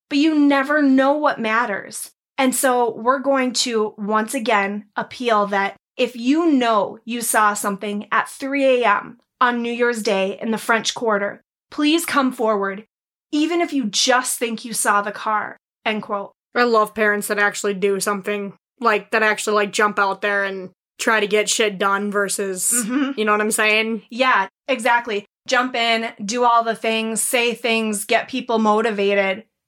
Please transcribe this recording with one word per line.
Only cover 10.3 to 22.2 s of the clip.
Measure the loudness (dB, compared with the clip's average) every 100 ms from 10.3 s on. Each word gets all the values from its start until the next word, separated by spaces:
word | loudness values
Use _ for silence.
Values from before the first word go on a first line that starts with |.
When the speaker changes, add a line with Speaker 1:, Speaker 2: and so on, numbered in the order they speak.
| -4
Speaker 1:
in | -4
the | -4
French | 0 0 -2
Quarter, | -4 0 0 -2 -8 _ _ _
please | -2 2 2
come | 0 0 0
forward, | 0 0 0 -2 -8 -16 _ _ _ _
even | -2 0 0
if | 0
you | -2 -2
just | 0 2 2 0 -4
think | -4 -6
you | -8
saw | -2 2 2
the | 0
car," | -4 -4 -2 -4 -10 _ _
end | -4 -4
quote. | -4 -8 -8 _ _
Speaker 2:
I | 0
love | 2 4 2
parents | 0 0 0 -2
that | 0
actually | 0 0 -4
do | 0 0 0
something, | -2 -4 -4 -6 -8 -12 _ _
like, | 0 0 0
that | 2
actually, | 2 2 0
like, | 0 0
jump | 2 0 2
out | 0 0
there | -2 0
and | -2 -6 -12 -16 _ -6
try | 0 0
to | 2
get | 0 0
shit | 0 0 0
done | 0 0 0
versus, | -2